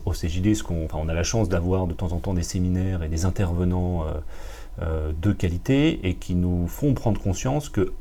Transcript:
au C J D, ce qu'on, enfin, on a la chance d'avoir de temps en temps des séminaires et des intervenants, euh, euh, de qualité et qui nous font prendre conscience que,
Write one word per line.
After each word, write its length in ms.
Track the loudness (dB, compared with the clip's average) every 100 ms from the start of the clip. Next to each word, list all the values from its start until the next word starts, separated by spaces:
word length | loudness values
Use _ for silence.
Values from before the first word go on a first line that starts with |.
au 100 | -2
C 140 | -2 0
J 120 | 2
D, 140 | 4
ce 80 | 2
qu'on, 220 | 2 -2
enfin, 140 | -2 -2
on 80 | 0
a 60 |
la 80 | 0
chance 260 | 0 2 2
d'avoir 380 | 2 2 2 0
de 80 |
temps 180 | -2 -2
en 60 | -2
temps 160 | -2
des 80 | -2
séminaires 600 | 0 0 0 2 0 -2
et 60 | -2
des 160 | 0
intervenants, 800 | 0 0 0 2 2 2 0 0
euh, 80 | -2 -4 -6 -8 -10 -12 -12 -6
euh, 320 | -4 -2 -2 0
de 120 | 0
qualité 760 | 2 0 0 2 4 4 2 -2
et 60 |
qui 200 | -2 0
nous 320 | 2 2 2 0
font 280 | 0 0
prendre 260 | 2 2 0
conscience 480 | 0 0 0 -2 -2
que, 240 | 0 0 0